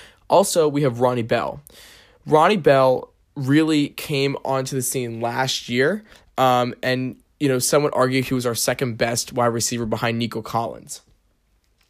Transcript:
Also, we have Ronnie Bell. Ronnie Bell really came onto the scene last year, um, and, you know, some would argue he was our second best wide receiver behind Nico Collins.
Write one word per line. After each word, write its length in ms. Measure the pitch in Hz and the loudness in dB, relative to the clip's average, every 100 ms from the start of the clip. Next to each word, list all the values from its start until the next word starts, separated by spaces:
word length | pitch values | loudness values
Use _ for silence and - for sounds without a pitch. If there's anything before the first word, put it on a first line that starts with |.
| - _ - | -20 _ 2
Also, 400 | 165 196 175 151 | 2 4 2 2
we 140 | 143 | 2
have 180 | 143 117 | 0 2
Ronnie 220 | 123 123 | 0 0
Bell. 400 | 117 123 69 - - - - - _ _ - | -2 -2 -2 -8 -16 -20 -20 -20 _ _ 2
Ronnie 320 | 151 170 208 | 4 4 4
Bell 540 | 147 135 131 127 - _ _ - | 4 6 6 2 -2 _ _ -6
really 540 | 131 147 160 156 143 | 2 4 4 2 0
came 460 | - - 143 139 139 | -4 -6 -2 -2 -2
onto 320 | - 135 131 135 | -4 -4 -4 -6
the 60 | |
scene 400 | 123 135 120 113 | -4 -4 -6 -4
last 480 | 117 120 131 - - | -4 -2 -4 -4 -4
year, 340 | 120 139 214 - - _ - | 0 0 0 -6 -20 _ 0
um, 340 | 127 123 123 - | 2 2 0 -4
and, 360 | 127 127 127 - _ - | -4 -2 -4 -10 _ -4
you 100 | 143 | 0
know, 100 | 127 | 0
some 240 | - 151 | 2 2
would 100 | 147 | 2
argue 300 | - 127 131 | 2 0 0
he 100 | 123 | -2
was 140 | 131 120 | -2 -2
our 80 | 117 | -2
second 420 | - 123 131 110 | -2 -2 -4 -2
best 340 | 117 120 - | -2 -2 -4
wide 140 | 120 120 | -2 0
receiver 400 | 117 - 117 113 | 0 -2 -4 -4
behind 320 | 110 117 117 | -2 -2 -2
Nico 240 | 117 113 | -4 -6
Collins. 600 | - 113 104 58 - - _ _ _ _ _ _ _ _ _ | -6 -4 -4 -8 -16 -20 _ _ _ _ _ _ _ _ _